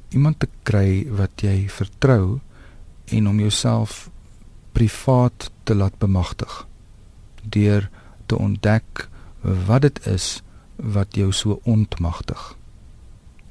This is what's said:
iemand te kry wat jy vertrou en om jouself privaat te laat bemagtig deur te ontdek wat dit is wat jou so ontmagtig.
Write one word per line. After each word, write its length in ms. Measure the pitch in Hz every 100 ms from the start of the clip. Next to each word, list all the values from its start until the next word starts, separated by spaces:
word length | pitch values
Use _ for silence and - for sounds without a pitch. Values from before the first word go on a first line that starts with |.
| -
iemand 320 | - 143 151
te 80 | - -
kry 440 | - 104 98 95 143
wat 300 | 104 98 -
jy 280 | 104 98 98
vertrou 720 | - 98 - 131 123 92 127 - - - - - - -
en 240 | 113 104
om 120 | 104
jouself 720 | 104 104 123 113 110 - - - - - - - -
privaat 800 | - 113 - - 127 123 - - - -
te 100 | 107
laat 240 | 95 -
bemagtig 680 | 104 95 85 - - - - - - - - - - -
deur 460 | 107 107 104 104 101 - - - -
te 120 | -
ontdek 720 | 101 98 107 110 - - - - - -
wat 420 | 92 95 92 120
dit 240 | 143 - -
is 360 | 98 - - - - - -
wat 380 | 120 101 98 104
jou 180 | 98
so 280 | 98 107 101 -
ontmagtig. 920 | 110 107 - 85 82 - - - - - - - - - - - - -